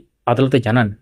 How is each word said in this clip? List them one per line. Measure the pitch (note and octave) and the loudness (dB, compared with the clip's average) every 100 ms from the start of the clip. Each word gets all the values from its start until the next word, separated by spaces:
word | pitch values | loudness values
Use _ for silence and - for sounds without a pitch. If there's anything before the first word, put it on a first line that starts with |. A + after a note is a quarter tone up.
| - _ - | -6 _ -4
আদালতে | A#2+ C3 C3 | 0 0 0
জানান, | A2 B2 G#2+ G#2 | 0 0 0 -4